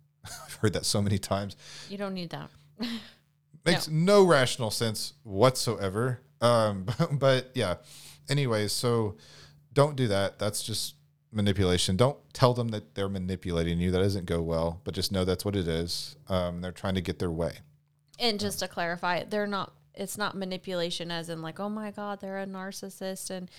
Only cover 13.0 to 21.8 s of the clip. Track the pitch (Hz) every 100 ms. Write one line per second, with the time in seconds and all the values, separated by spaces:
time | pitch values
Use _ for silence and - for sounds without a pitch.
13 | 98 95 92 92 90 85 82 85 90 90
14 | 98 98 87 85 82 82 82 82 - 82
15 | 90 98 92 87 101 98 85 80 87 -
16 | - - - 92 87 87 90 87 98 95
17 | 82 - 92 82 80 - - _ _ _
18 | _ - 240 208 202 196 185 - 170 175
19 | 180 170 - 214 208 196 - _ _ -
20 | 196 202 208 190 190 185 190 180 170 175
21 | 170 170 165 165 160 156 208 214